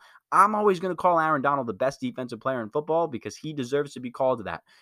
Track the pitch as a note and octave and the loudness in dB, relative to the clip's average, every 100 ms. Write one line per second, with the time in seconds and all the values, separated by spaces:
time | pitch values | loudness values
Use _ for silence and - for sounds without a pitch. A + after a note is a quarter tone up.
0 | - - - D#3+ G3+ G#3+ G#3 F3+ F3+ E3+ | -20 -20 0 4 6 4 2 2 -2 0
1 | F3+ E3 D#3 D3+ C#3 C#3+ A#2+ F#2+ C3 - | 2 4 2 2 2 0 -2 -2 -2 -2
2 | B2+ A#2 B2 A2+ C3 C3 G#2+ D3+ D3+ D#3+ | -6 -6 -10 -6 -4 -4 -4 -4 0 0
3 | E3 A2+ G#2+ - D3+ D3 A#2+ C#3+ C#3+ B2+ | 0 -4 -10 -10 -8 -6 -2 0 -2 -6
4 | B2 - C3 A#2+ F#2+ E2 _ _ | -10 -2 0 0 -4 -8 _ _